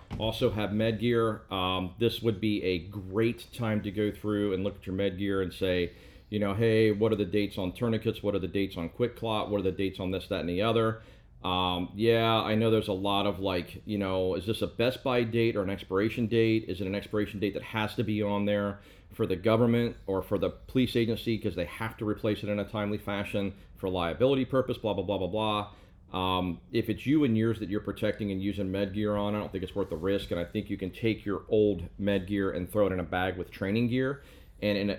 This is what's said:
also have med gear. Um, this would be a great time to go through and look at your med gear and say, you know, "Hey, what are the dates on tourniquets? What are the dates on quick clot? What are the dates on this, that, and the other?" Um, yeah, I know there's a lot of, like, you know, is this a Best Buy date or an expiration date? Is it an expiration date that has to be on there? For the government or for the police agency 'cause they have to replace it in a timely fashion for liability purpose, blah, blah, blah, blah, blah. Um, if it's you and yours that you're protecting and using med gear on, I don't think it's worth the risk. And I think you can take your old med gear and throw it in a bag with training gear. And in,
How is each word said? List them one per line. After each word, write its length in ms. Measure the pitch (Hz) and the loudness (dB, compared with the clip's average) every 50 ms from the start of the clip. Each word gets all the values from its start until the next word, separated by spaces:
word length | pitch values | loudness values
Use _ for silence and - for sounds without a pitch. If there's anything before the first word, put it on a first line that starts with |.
| - - - 107 | -12 -10 -6 -2
also 320 | 107 110 110 - 127 113 | -2 -2 0 2 0 0
have 220 | 95 107 104 92 | 2 0 -2 0
med 280 | 104 107 110 117 110 101 | 0 2 2 2 0 0
gear. 420 | 113 120 120 117 113 110 107 - - - | 2 2 4 4 2 2 0 -4 -6 -4
Um, 440 | 98 92 92 92 92 92 92 87 - - | 0 2 2 2 2 0 -2 -4 -2 2
this 240 | 117 113 - - | 2 2 2 2
would 180 | 110 117 104 95 | 0 0 0 2
be 220 | 110 107 104 95 | 0 0 0 2
a 160 | - 95 92 82 | 2 0 0 0
great 680 | 80 101 101 104 92 95 95 110 113 117 113 - - - | -2 -6 -10 -10 -8 -4 0 0 2 2 0 -4 -10 -14
time 300 | - - 117 110 107 104 | -8 -4 -2 0 0 0
to 80 | 98 104 | -2 -2
go 200 | 90 107 104 104 | -2 0 0 0
through 440 | 101 - - 107 104 104 104 101 92 | -2 -2 -2 0 0 2 2 2 0
and 100 | 92 98 | 0 -2
look 120 | 101 92 | -4 -4
at 100 | - - | -6 -8
your 80 | 95 92 | -4 -2
med 240 | 95 101 98 92 92 | 0 0 0 0 0
gear 240 | 101 98 98 95 | 0 0 0 0
and 100 | 95 85 | 0 -2
say, 380 | - - 95 92 90 90 87 85 - - - - - - - - | -2 -2 0 2 2 2 0 0 -4 -12 -20 -20 -20 -20 -10 -6
you 80 | 107 104 | -2 -2
know, 140 | 104 98 95 | 0 0 0
"Hey, 360 | 107 117 113 110 110 110 107 | 2 4 4 6 6 6 6
what 220 | 104 101 113 110 | 4 4 2 2
are 40 | 110 | 2
the 80 | 101 104 | 0 0
dates 320 | 90 104 104 101 95 - 104 | 0 2 0 0 0 -2 -4
on 140 | 92 90 | -4 -4
tourniquets? 500 | - - 123 117 113 107 - 113 - - | -2 -2 0 0 0 0 0 -2 -4 -2
What 120 | - 101 101 | -2 -2 0
are 60 | 92 | 0
the 80 | 92 85 | -2 -2
dates 280 | 82 101 98 95 - | -2 -2 -2 -2 -2
on 120 | 90 85 82 | -6 -6 -6
quick 260 | - - 123 110 - | -2 -2 -2 -2 -2
clot? 340 | - 117 113 107 104 - - | -4 -4 -2 -2 -2 0 0
What 100 | 104 104 | 0 0
are 40 | 92 | 0
the 80 | 95 | 0
dates 280 | 82 - 98 95 - - | 0 0 -2 -2 -2 -4
on 100 | 95 92 | -4 -4
this, 160 | 95 90 - - | -4 -4 -4 -4
that, 120 | 98 85 | -4 -2
and 80 | 80 85 | -2 -2
the 140 | 87 92 | 0 2
other?" 400 | 107 117 113 113 113 113 113 - - - - - - - - - - | 2 2 4 4 2 2 0 -4 -10 -18 -20 -20 -20 -20 -18 -8 -4
Um, 460 | 92 90 92 92 90 90 87 90 - 95 | 0 0 2 2 2 0 -2 -4 -6 -2
yeah, 460 | 101 113 113 113 113 117 113 113 110 | 2 4 4 4 6 4 4 4 4
I 160 | - 107 110 | 2 2 2
know 140 | 110 113 113 | 4 4 4
there's 160 | 110 107 - 107 | 4 4 2 0
a 40 | |
lot 340 | 95 95 98 101 98 101 101 | -2 0 0 2 2 2 2
of, 120 | 101 90 92 | 0 0 0
like, 440 | 98 95 92 90 85 - - - - | 0 0 0 0 -2 -6 -12 -14 -8
you 140 | 107 104 101 | -4 -2 -2
know, 360 | 98 95 95 92 92 92 92 | 0 0 0 2 2 2 0
is 120 | 92 87 | 0 -2
this 160 | 110 110 - | -2 -2 -2
a 40 | 104 | -2
Best 380 | 85 - - 113 107 - - - | -2 0 0 0 0 0 0 -2
Buy 180 | 135 123 123 | 0 2 2
date 320 | 117 110 113 117 113 117 - | 2 2 2 2 2 2 2
or 80 | 104 | 0
an 80 | 92 95 | 0 -2
expiration 560 | 98 92 - - 95 98 107 113 - 123 117 | -4 -6 -4 0 2 2 2 2 0 -2 0
date? 380 | 101 117 113 113 110 110 110 110 | 2 4 4 6 6 4 2 0
Is 140 | - 92 87 | -2 -4 -4
it 60 | 98 92 | -2 -2
an 60 | 101 | -2
expiration 440 | 101 - - 110 104 104 - 107 95 | -4 -4 -2 -2 -2 -2 -2 -2 -2
date 160 | 104 98 - | -2 -2 -2
that 80 | - | -4
has 320 | - - - 110 107 104 - | -6 -4 -2 -2 -2 0 -2
to 60 | 123 | -2
be 200 | 113 110 107 104 | -2 0 0 0
on 240 | 104 101 101 101 101 | 0 0 0 0 0
there? 340 | 104 104 101 101 101 98 - - - - - - - - | 0 0 0 0 -2 -4 -8 -14 -20 -20 -20 -20 -14 -4
For 100 | - 110 | -4 -2
the 80 | 87 95 | -2 -2
government 600 | 85 92 113 113 113 123 117 117 120 117 113 - - - | 0 2 4 4 6 6 4 4 2 2 0 -4 -6 -4
or 140 | - 95 95 | -2 -2 -2
for 140 | - - 104 90 | 0 0 0 0
the 120 | 92 90 | 0 -2
police 440 | - - - - - 131 123 113 - | -2 -6 -12 -2 0 2 2 2 2
agency 440 | 117 117 113 110 - - 120 113 98 | 2 2 2 0 -2 -2 -2 -2 0
'cause 180 | - 101 80 | -2 -4 -2
they 80 | 90 85 | -2 -4
have 320 | - - - 113 107 - | -6 -4 -6 -6 -6 -6
to 100 | - 113 | -4 -2
replace 360 | 107 101 - - 107 104 - | -2 -2 0 0 -2 -2 -2
it 80 | 107 101 | -2 -4
in 80 | 104 104 | -2 -2
a 40 | 98 | -4
timely 340 | - - 107 104 104 104 101 | -4 -4 -2 -2 -2 -2 -4
fashion 560 | - 101 101 101 98 - - 104 98 95 95 - - - - | -4 -4 -4 -4 -4 -2 -2 -2 -2 -2 -6 -10 -16 -20 -10
for 120 | - 98 95 | -6 -4 -2
liability 560 | 92 90 85 85 78 - 123 135 139 131 127 | 0 0 0 0 2 2 4 4 4 2 0
purpose, 320 | - 135 131 123 - 120 | 2 0 0 0 0 -4
blah, 160 | - - 104 | -2 -2 -2
blah, 100 | 98 98 90 | -2 0 0
blah, 120 | 98 98 | 0 0
blah, 100 | 92 92 | 0 0
blah. 440 | 85 101 107 110 107 104 104 101 - - - - - - - - - | 0 0 0 0 0 0 -2 -4 -6 -12 -20 -20 -20 -20 -20 -14 -8
Um, 480 | - 92 92 92 92 92 92 90 82 - - - | -4 0 0 2 2 2 2 0 -4 -6 -8 -2
if 200 | 117 113 - 113 | -2 -2 0 0
it's 160 | 101 85 - | -4 -2 0
you 180 | 127 151 156 147 | 2 4 4 4
and 120 | 120 110 | 4 4
yours 220 | 110 110 113 110 110 | 4 2 2 0 -2
that 100 | 104 85 | -4 -4
you're 100 | 101 104 | -4 -4
protecting 500 | - 101 95 - 110 104 - - 107 101 | -2 -4 -4 0 0 -2 0 -2 -4 -4
and 120 | 95 95 | -2 -2
using 280 | 95 101 92 98 98 92 | -2 -2 -2 -2 -2 -2
med 220 | 95 98 101 95 | 0 -2 -2 -2
gear 240 | 95 107 104 104 104 | 0 -2 0 0 0
on, 180 | 104 101 104 104 | 0 0 0 -2
I 40 | 104 | -2
don't 100 | 95 - | -4 -4
think 140 | - 95 92 | -6 -6 -6
it's 100 | - - | -4 -2
worth 140 | 101 92 - | -4 -2 -2
the 80 | 85 | -4
risk. 340 | 78 87 98 101 95 - - | -2 0 0 0 0 0 -2
And 60 | 92 85 | -4 -4
I 60 | 87 | -4
think 240 | - - 107 92 - | -2 -4 -4 -4 -4
you 80 | 101 | -6
can 140 | 87 95 90 | -6 -6 -8
take 340 | - - 117 113 101 - - | -4 -2 0 0 0 0 -2
your 180 | 104 95 - - - | -4 -4 -4 -2 2
old 340 | 113 107 107 104 98 85 87 - - - | 4 4 4 4 2 0 -4 -8 -8 -4
med 280 | 98 101 101 98 92 | 0 0 0 0 0
gear 240 | 98 104 98 98 95 | 0 0 0 0 0
and 200 | - 90 90 - | 0 -2 -4 -2
throw 160 | - 104 101 | 2 2 2
it 60 | 92 | 2
in 80 | 92 90 | 2 -2
a 40 | 85 | -2
bag 340 | 82 92 90 92 95 90 90 | -2 -2 0 0 -2 -2 -4
with 120 | 87 - | -8 -10
training 380 | - - 98 95 104 117 120 113 | -6 -4 -2 0 0 0 0 0
gear. 320 | 123 131 131 135 139 - - - - - - - - - | 0 0 -2 -2 -4 -6 -12 -18 -20 -20 -20 -20 -10 -4
And 160 | 101 104 104 98 | -2 0 0 0
in, 120 | 104 101 95 | 0 -2 -2